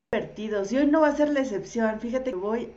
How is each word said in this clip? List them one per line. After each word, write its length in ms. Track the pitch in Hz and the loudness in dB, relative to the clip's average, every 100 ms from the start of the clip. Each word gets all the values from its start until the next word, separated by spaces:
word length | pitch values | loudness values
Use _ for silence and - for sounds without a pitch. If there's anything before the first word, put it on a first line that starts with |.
| _ | _
divertidos. 600 | 220 156 - 214 208 196 | -6 -4 -8 -4 -2 0
Y 60 | 254 | 2
hoy 80 | 294 | 4
no 160 | 320 | 6
va 60 | 302 | 4
a 60 | 285 | 4
ser 140 | 294 | 2
la 100 | 285 | 2
excepción. 580 | 247 196 - 233 220 214 | -2 -4 -6 -2 0 -2
Fíjate 300 | 233 254 254 | -4 -4 -2
que 80 | 180 | -4
voy 340 | 202 233 - | -2 -4 -4